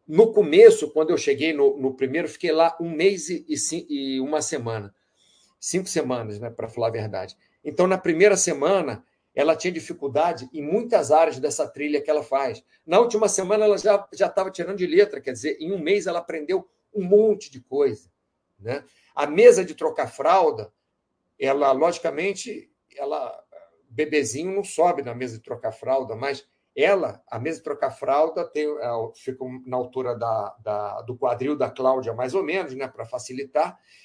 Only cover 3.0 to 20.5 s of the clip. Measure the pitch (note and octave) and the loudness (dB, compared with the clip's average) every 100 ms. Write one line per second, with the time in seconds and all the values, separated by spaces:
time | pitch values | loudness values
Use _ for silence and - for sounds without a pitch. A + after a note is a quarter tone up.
3 | F#3+ F#3+ E3 E3+ - D3 - D#3+ E3 C#3+ | 2 2 -6 -8 -6 -6 -4 -6 -6 -8
4 | C3+ C3 C3+ D3+ - D3 A#2 A2+ G2+ _ | -4 -4 -2 -4 -4 -6 -6 -6 -8 _
5 | _ _ _ _ _ _ - F3+ F#3 E3 | _ _ _ _ _ _ -6 -6 -4 -4
6 | B2+ B2 A2 G#2 A#2 - A2+ - A2+ A2 | -4 -4 -6 -10 -12 -10 -12 -4 -4 -2
7 | G#2+ G2 F#2 - _ _ D3+ D3 F#3 F3+ | -6 -8 -10 -16 _ _ -12 0 2 2
8 | E3+ D#3+ G#3 F#3+ - C#3+ D3+ G3 D3 G#2+ | 0 4 4 4 0 0 0 0 -2 -8
9 | _ _ _ - D3+ D#3 F3+ E3+ - - | _ _ _ -2 2 2 -2 -6 -10 -10
10 | C#3 B2+ E3+ E3 B2+ D#3 D3 G3+ A#3 G#3+ | -4 0 0 -2 -10 -12 -4 -4 0 0
11 | C3 D3+ D#3+ C3 C#3+ - D3 - D3 D3 | 4 4 4 2 -6 -4 -6 -4 -4 -2
12 | D3 D3+ D3 C3+ C3 G#2+ _ _ - F3+ | 0 -2 0 -2 -2 -6 _ _ 2 4
13 | A#3+ G#3+ G#3 - F#3 G#3+ G#3+ F#3+ G#3 G3+ | 4 2 0 0 0 2 4 2 4 2
14 | - - F#3 G3+ F#3+ F#3+ E3+ G3 F3 E3+ | 0 -2 0 0 -4 -4 -8 -4 0 4
15 | G3+ C#3 C3 G#2 C#3 D#3 D#3 F#3+ D#3 G3+ | 4 2 -10 -6 -6 -6 -6 -6 0 0
16 | F3 E3+ - D#3+ D3 F#3 - _ _ G#3+ | 0 -6 -6 -10 -4 -4 -4 _ _ -8
17 | F3+ G#3 A3 G3+ - - - C3+ C#3 G#2+ | 2 4 4 0 -4 -20 -8 0 0 -2
18 | _ _ _ _ _ _ G#2 C#3 - _ | _ _ _ _ _ _ -10 -10 -10 _
19 | _ C#3 C#3+ D#3+ A#3+ F#3+ F3+ D3+ D#3 D#3 | _ -6 -4 8 10 8 4 -4 -6 -4
20 | B2+ - D3+ F#3+ E3 | -6 -2 2 4 4